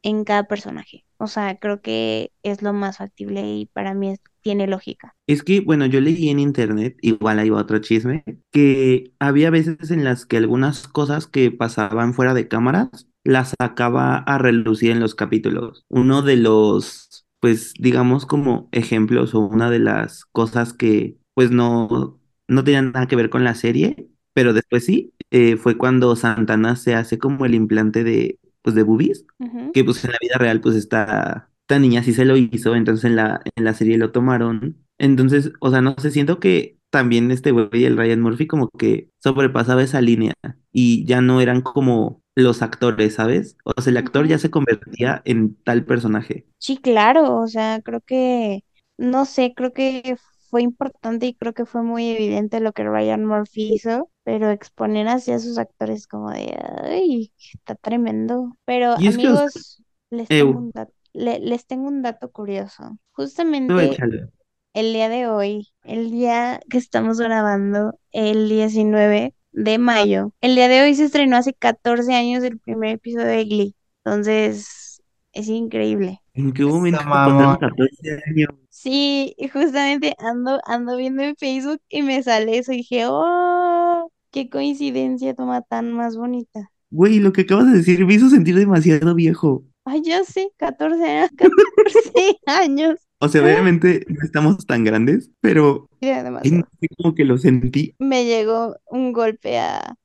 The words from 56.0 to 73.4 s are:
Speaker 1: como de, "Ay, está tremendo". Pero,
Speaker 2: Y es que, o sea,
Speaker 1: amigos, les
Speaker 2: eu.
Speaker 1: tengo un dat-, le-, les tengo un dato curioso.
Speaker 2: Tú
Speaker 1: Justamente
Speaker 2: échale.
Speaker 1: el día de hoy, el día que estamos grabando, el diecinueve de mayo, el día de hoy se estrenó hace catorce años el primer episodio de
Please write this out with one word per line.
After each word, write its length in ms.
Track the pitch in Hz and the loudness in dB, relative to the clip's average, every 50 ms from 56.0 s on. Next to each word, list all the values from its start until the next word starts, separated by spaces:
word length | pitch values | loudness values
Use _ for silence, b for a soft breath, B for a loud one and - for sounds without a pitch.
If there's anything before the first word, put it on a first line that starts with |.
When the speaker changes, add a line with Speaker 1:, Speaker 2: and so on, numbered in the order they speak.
| 202 | -12
Speaker 1:
como 240 | _ - - 214 - | _ -14 -12 -10 -10
de, 280 | - 52 50 - - 50 50 50 - - - | -10 -10 -10 -10 -10 -12 -12 -12 -12 -10 -8
"Ay, 500 | - 330 370 381 349 262 233 220 214 _ B B B B | -6 -4 -2 0 0 -2 -2 -6 -8 _ B B B B
está 200 | - _ - 220 | -20 _ -16 -16
tremendo". 800 | - _ 214 226 240 240 226 220 214 220 226 240 247 254 247 240 _ _ | -12 _ -6 -4 -2 -2 -2 -4 -4 -4 -4 -4 -6 -6 -8 -12 _ _
Pero, 320 | - 247 247 247 240 240 156 | -4 -2 0 0 0 0 2
Speaker 2:
Y 100 | 180 208 | 2 2
es 100 | 233 240 | 2 2
que, 100 | 247 269 | 2 2
o 80 | 247 | 2
sea, 80 | 285 285 | 2 2
Speaker 1:
amigos, 360 | 285 277 - - - - _ _ _ _ _ _ _ | -2 -4 -10 -20 -20 -20 _ _ _ _ _ _ _
les 240 | 240 233 226 - 160 151 | -12 -12 -4 0 2 4
Speaker 2:
eu. 100 | 143 135 | 4 4
Speaker 1:
tengo 100 | 131 123 | 2 0
un 120 | - 117 - | -4 -10 -10
dat-, 180 | 117 110 _ _ _ _ _ _ | -12 -14 _ _ _ _ _ _
le-, 260 | - - 233 233 - | -6 -4 -4 -4 -4
les 260 | 196 226 240 240 - | -4 -6 -6 -6 -8
tengo 220 | _ 262 254 269 277 | _ -10 -8 -8 -6
un 140 | 285 277 254 | -6 -6 -6
dato 280 | 240 233 247 - 247 | -8 -8 _ -16 -20
curioso. 680 | _ - 208 202 196 196 196 196 - - - - 214 214 _ _ _ - 277 277 - - 339 330 302 277 262 | _ -14 -12 -8 -8 -8 -10 -12 -16 -20 -20 -20 -20 -20 _ _ _ -10 -10 -10 -6 -4 -2 -2 -2 -2 0
Speaker 2:
Tú 140 | 254 180 180 | 0 2 2
Speaker 1:
Justamente 0 | |
Speaker 2:
échale. 480 | 165 139 135 - 131 117 110 107 113 - _ _ _ _ _ _ _ _ _ | 2 0 0 -2 -4 -6 -6 -6 -12 -16 _ _ _ _ _ _ _ _ _
Speaker 1:
el 180 | 208 220 226 226 | -4 -4 -2 -2
día 160 | 220 220 220 | -2 -2 -2
de 180 | 226 247 247 233 | -2 -4 -4 -4
hoy, 400 | 220 208 202 202 208 208 208 _ _ _ _ | -4 -4 -4 -4 -6 -8 -12 _ _ _ _
el 280 | - 220 226 233 226 | -12 -8 -8 -6 -6
día 500 | 226 233 247 240 233 233 240 247 247 - - - | -4 -4 -2 -2 -2 -2 -2 -4 -6 -10 -12 -4
que 80 | - 254 | -4 -4
estamos 400 | 247 _ - 233 220 220 226 226 | -4 _ -4 -4 -2 -2 -2 -2
grabando, 800 | 233 226 226 220 214 208 202 196 202 202 202 208 208 214 - _ _ _ _ | -2 -2 0 0 0 0 0 0 -2 -2 -2 -2 -2 -4 -6 _ _ _ _
el 360 | - 220 214 214 220 214 214 | -4 -2 0 0 0 0 0
diecinueve 840 | 214 220 214 220 214 220 214 214 214 214 208 208 208 208 226 269 _ _ _ _ _ | 0 0 0 0 0 0 0 2 2 4 4 4 2 2 0 -4 _ _ _ _ _
de 260 | - 214 214 220 226 | -4 -2 0 0 2
mayo, 540 | 240 247 233 214 202 202 196 190 196 208 _ _ | 2 2 2 2 2 2 2 0 -2 -6 _ _
el 140 | - 247 254 | 0 0 4
día 140 | 254 247 247 | 4 4 6
de 140 | 254 262 277 | 6 6 6
hoy 120 | 294 294 | 4 4
se 100 | 269 302 | 2 2
estrenó 320 | 294 - 294 285 262 254 | 2 2 2 2 4 4
hace 180 | 240 240 269 262 | 2 2 0 -4
catorce 600 | _ - 233 240 _ _ 240 240 240 240 247 254 | _ -2 -2 -2 _ _ -2 -2 -2 0 0 0
años 300 | 247 240 240 247 247 254 | 0 0 -2 -2 -4 -4
el 140 | 254 233 226 | -6 -6 -8
primer 340 | _ - 226 226 220 214 220 | _ -10 -8 -6 -4 -6 -6
episodio 300 | 220 _ 233 233 233 233 | -8 _ -10 -8 -4 -4
de 180 | 233 226 226 | -2 -2 -2